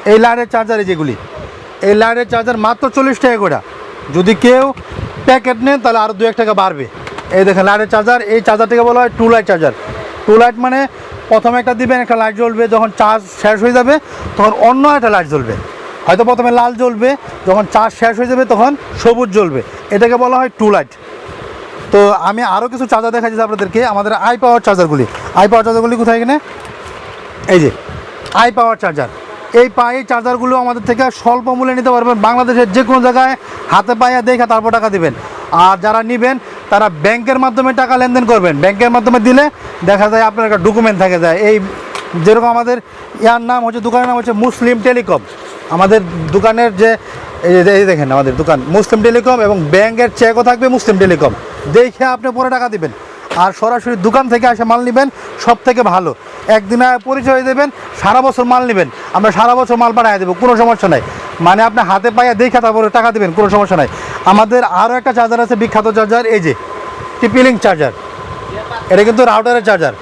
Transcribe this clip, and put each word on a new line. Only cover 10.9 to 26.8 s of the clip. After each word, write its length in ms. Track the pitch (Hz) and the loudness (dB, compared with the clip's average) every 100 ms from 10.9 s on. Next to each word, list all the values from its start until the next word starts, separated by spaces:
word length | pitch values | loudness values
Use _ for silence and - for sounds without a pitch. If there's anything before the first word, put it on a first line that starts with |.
| - - - - | -8 -18 -18 0
প্রথমে 300 | 220 240 247 | 0 2 0
একটা 160 | 240 | -2
দিবেন, 260 | 233 247 254 | -2 0 0
একটা 160 | 240 233 | 0 0
লাইট 200 | 220 208 | 0 -2
জ্বলবে, 320 | 233 220 233 | -2 0 0
যখন 220 | 226 220 185 | 2 0 0
চার্জ 260 | 214 220 190 - | 0 0 -4 -2
শেষ 180 | 208 214 | 0 2
হয়ে 120 | 240 | 2
যাবে 260 | 247 247 302 - - - - | 2 2 0 -2 -16 -10 0
তখন 160 | 208 | 0
অন্য 360 | 208 220 262 294 | 4 2 4 2
একটা 220 | 285 226 | 2 2
লাইট 180 | 202 156 | 0 0
জ্বলবে। 240 | 147 117 101 - - - - - | -4 -4 -6 -10 -14 -16 -6 0
হয়তো 180 | 185 | 2
প্রথমে 260 | 233 240 240 | 2 2 2
লাল 240 | 240 240 | 2 0
জ্বলবে, 420 | 233 247 220 247 277 - - 190 | 0 -4 0 -2 -2 -8 -8 0
যখন 200 | 196 202 | 0 2
চার্জ 220 | 214 220 | 0 0
শেষ 220 | - 226 220 | 0 -2 0
হয়ে 100 | 247 | -2
যাবে 180 | 254 | 0
তখন 320 | 254 208 247 285 - - | 0 2 2 0 -10 0
সবুজ 280 | 233 240 240 | 0 2 0
জ্বলবে, 320 | 196 185 135 - - - | 0 0 -4 -8 -16 -4
এটাকে 260 | 202 233 247 | 0 2 2
বলা 200 | 247 254 | 0 0
হয় 120 | 262 - | -2 -2
টু 120 | 214 | 0
লাইট। 180 | 196 139 - - - - - - - - - - | 0 -2 -14 -20 -20 -18 -16 -16 -18 -18 -18 0
তো 200 | 202 202 | 4 4
আমি 300 | 202 170 214 | 2 -2 -2
আরও 260 | 233 190 240 | -2 -2 -4
কিছু 180 | 240 254 | -6 -2
চার্জার 260 | 226 226 | -2 0
দেখাচ্ছি 280 | 233 226 220 | -2 -4 -2
আপনাদেরকে, 460 | 220 214 196 220 247 | -4 -2 -2 -2 0
আমাদের 260 | 202 208 | -2 -2
আই 260 | 214 202 240 | 0 0 2
পাওয়ার 220 | 254 240 | 2 4
চার্জারগুলি। 460 | 220 190 170 147 113 - - | 2 2 2 0 -2 -6 -4
আই 140 | 175 202 | 2 4
পাওয়ার 160 | 226 | 4
চার্জারগুলি 320 | 220 226 233 240 | 2 0 0 0
কোথায় 200 | 233 233 | 0 0
এখানে? 220 | 233 294 - - - - | 0 -2 -4 -18 -18 -18